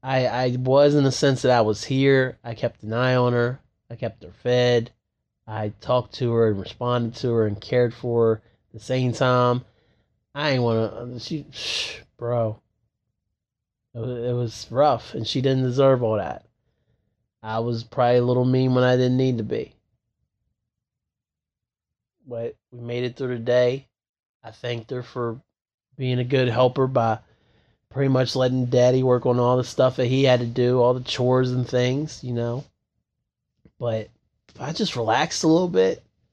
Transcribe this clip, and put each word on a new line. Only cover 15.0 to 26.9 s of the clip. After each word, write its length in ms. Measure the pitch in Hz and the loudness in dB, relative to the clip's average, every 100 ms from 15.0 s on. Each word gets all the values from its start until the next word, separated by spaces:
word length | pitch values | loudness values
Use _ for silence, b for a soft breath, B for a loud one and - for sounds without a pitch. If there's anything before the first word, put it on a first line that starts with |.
| - | -4
and 120 | - 113 | -8 -4
she 160 | 135 | -2
didn't 220 | 135 131 | 0 0
deserve 400 | 127 127 135 131 | 0 4 4 4
all 140 | 117 107 | 2 -2
that. 280 | 82 60 _ _ _ _ _ _ _ _ _ _ | -4 -10 _ _ _ _ _ _ _ _ _ _
I 180 | 110 113 | -6 -4
was 240 | 117 117 | -2 -4
probably 340 | 113 - 120 123 | -6 0 4 4
a 60 | |
little 220 | 120 123 127 | 2 2 2
mean 300 | 131 131 127 | 2 2 2
when 80 | |
I 120 | 127 127 | 4 2
didn't 200 | 127 127 | 2 2
need 220 | 131 120 | 0 0
to 40 | |
be. 300 | 110 117 - _ _ _ _ _ _ _ _ _ _ _ _ _ _ _ _ _ _ _ _ _ _ _ _ _ 180 | -4 -6 -8 _ _ _ _ _ _ _ _ _ _ _ _ _ _ _ _ _ _ _ _ _ _ _ _ _ -14
But 300 | 117 117 - _ | -10 -10 -12 _
we 100 | 120 | -16
made 220 | 120 123 | -8 -6
it 120 | 123 123 | -6 -6
through 220 | 131 120 | -8 -6
the 60 | |
day. 440 | 117 123 123 135 _ _ _ _ _ _ | 0 2 2 0 _ _ _ _ _ _
I 80 | 113 | -20
thanked 400 | 113 120 120 110 | -14 -8 -8 -8
her 100 | 127 | -10
for 400 | 123 127 117 117 _ _ _ _ _ - | -10 -8 -6 -8 _ _ _ _ _ -8
being 220 | 131 123 | -4 -2
a 40 | |
good 260 | 123 131 123 | 0 0 0
helper 380 | 113 127 123 | 2 0 2
by 320 | 131 | 0